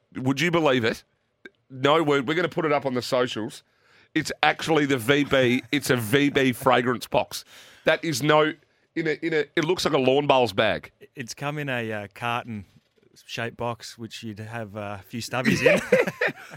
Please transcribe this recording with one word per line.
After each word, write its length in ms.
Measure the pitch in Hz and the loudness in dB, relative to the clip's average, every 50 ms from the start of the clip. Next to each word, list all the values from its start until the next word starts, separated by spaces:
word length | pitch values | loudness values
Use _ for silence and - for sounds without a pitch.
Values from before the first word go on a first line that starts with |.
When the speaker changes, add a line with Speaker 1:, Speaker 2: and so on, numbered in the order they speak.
| _ _ - | _ _ -10
Speaker 1:
would 240 | - 127 127 139 135 156 | -4 -2 0 0 0 0
you 80 | 175 | 2
believe 340 | 165 175 156 147 131 127 110 | 2 4 4 4 4 4 2
it? 180 | 113 104 - - _ _ _ _ _ _ _ - - _ _ _ - | 0 -2 -4 -8 _ _ _ _ _ _ _ -20 -20 _ _ _ -20
No 320 | 135 131 131 139 151 165 165 | -8 0 2 4 4 4 4
word. 260 | 147 143 139 127 123 | 4 2 2 2 0
We're 60 | 160 | -2
gonna 140 | 170 175 156 | -2 -2 -2
put 160 | - 175 165 | -2 -2 0
it 60 | 151 147 | 0 0
up 120 | 143 135 | 0 0
on 80 | 135 127 | -2 -2
the 60 | 123 113 | -4 -4
socials. 600 | - 135 123 127 120 - 110 104 127 - - _ _ _ _ _ _ _ _ _ _ - | 0 0 0 0 0 -2 -6 -8 -8 -10 -14 _ _ _ _ _ _ _ _ _ _ -4
It's 160 | 156 147 - - - - | -4 -4 -4 -2 0 2
actually 420 | 151 156 - - 156 160 151 151 | 2 2 0 0 0 2 2 2
the 140 | 139 139 127 | 2 0 0
V 260 | 107 120 143 147 143 | 2 2 2 2 2
B. 380 | 123 139 135 131 120 123 131 - - - | 2 2 4 4 4 2 0 -2 -2 -4
It's 160 | 139 - - | -2 0 0
a 80 | 135 | 0
V 320 | 123 117 104 123 139 143 143 | 0 0 2 2 2 2 4
B 240 | 139 139 131 131 120 | 2 2 2 2 0
fragrance 540 | - - 135 123 127 123 123 123 104 - | 2 2 4 4 4 4 0 -2 -4 -4
box. 380 | - - 104 101 - - - - _ - - - - - - - | -4 -2 -2 -2 -2 -6 -14 -14 _ -20 -20 -20 -20 -12 -4 0
That 180 | 160 160 160 - | 0 0 2 0
is 180 | 165 147 117 135 | -4 -4 -2 2
no, 300 | 151 151 151 156 156 165 - _ _ _ _ _ _ - | 4 4 4 4 2 0 -6 _ _ _ _ _ _ -8
in 120 | 160 165 | -6 -4
a, 60 | 160 147 - - | -4 -4 -4 -4
in 60 | 165 160 | -2 -2
a, 120 | 151 147 - - | -2 -2 -2 -2
it 80 | 170 156 | -2 0
looks 200 | 160 185 175 - | 0 0 0 0
like 80 | 175 151 | 0 2
a 40 | 143 | 2
lawn 280 | 127 127 131 143 147 | 4 4 4 4 4
bowls 260 | 143 135 131 123 107 95 | 4 4 4 4 2 2
bag. 400 | 107 113 104 85 76 - - _ _ - - - | 0 0 0 0 -2 -6 -12 _ _ -20 -18 -14
Speaker 2:
It's 180 | 147 127 110 - | -14 -12 -12 -12
come 240 | - 143 143 151 151 | -10 -8 -8 -8 -6
in 100 | 147 139 | -6 -6
a, 200 | 127 120 113 110 110 | -6 -6 -6 -6 -8
uh, 140 | 104 101 98 - | -8 -10 -12 -12
carton 520 | - 127 120 117 123 - - 110 104 92 _ _ _ _ _ _ _ _ _ _ _ _ | -8 -6 -4 -4 -4 -6 -8 -10 -12 -12 _ _ _ _ _ _ _ _ _ _ _ _
shaped 320 | - - - 120 117 - | -12 -10 -8 -8 -8 -8
box, 400 | - 117 120 117 - - - - | -6 -6 -6 -6 -8 -12 -18 -16
which 260 | - 117 110 - - 113 | -14 -14 -14 -12 -12 -12
you'd 160 | 113 104 95 | -12 -10 -12
have, 360 | 110 107 113 117 113 101 98 | -12 -12 -10 -10 -10 -10 -10
uh, 220 | 107 104 101 104 98 | -10 -10 -10 -10 -12
a 20 | - | -14
few 200 | - - 117 107 | -12 -12 -10 -8
stubbies 400 | - - 123 131 - - - - | -6 -4 -2 0 0 0 2 4
in. 160 | - 587 - | 2 2 2
Speaker 1:
<laughs> 320 | - - - 523 - - - - 427 403 - - - - - | 0 2 2 2 2 0 -4 -4 -4 -4 -4 -6 -14 -20 -10